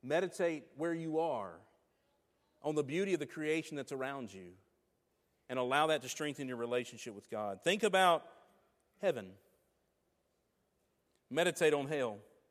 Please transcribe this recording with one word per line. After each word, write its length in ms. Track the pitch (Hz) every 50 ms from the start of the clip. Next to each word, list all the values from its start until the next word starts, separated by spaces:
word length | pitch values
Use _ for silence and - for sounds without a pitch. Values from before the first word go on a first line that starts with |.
Meditate 600 | - 127 147 165 190 180 180 - 190 170 165 151 120 - - 131
where 160 | 156 170 170
you 260 | 165 165 160 156 160
are 340 | 160 165 143 117 101 92 85 80 101 _ _ _ _ _ _ _ _ _ _ _ _ _ _ _ _ _ _ _
on 140 | - 147 156
the 80 | 151 147
beauty 300 | 131 143 175 196 202 185
of 60 | 156
the 60 | 147
creation 520 | 131 - 160 156 151 156 160 156 - - 143
that's 140 | 135 -
around 420 | 143 135 131 131 139 139 127 104 92
you 180 | 95 92 87 90 - _ _ _ _ _ _ _ _ _ _ _ _ _ _ _ _ _ _
and 100 | 127 127
allow 280 | 127 123 131 143 156 160
that 140 | 156 147 113
to 60 | 127
strengthen 380 | - - 156 147 139 - 139 131
your 100 | 127 117
relationship 560 | 120 117 120 123 123 - - 110 - 120 107
with 140 | 101 - -
God. 300 | - 107 107 104 98 95 -
Think 200 | - 190 214 226
about 400 | 208 180 190 190 180 170 156 - - - - - _ _ _ _ _ _ _ _ _ _ _
heaven. 260 | - 196 160 123 101 92 95 101 _ _ _ _ _ _ _ _ _ _ _ _ _ _ _ _ _ _ _ _ _ _ _ _ _ _ _ _ _ _ _ _ _ _ _ _ _ _
Meditate 420 | 120 147 170 180 170 - 175 156 151
on 140 | 143 139 139
hell 300 | 156 143 131 117 107 104 - - - _ _ _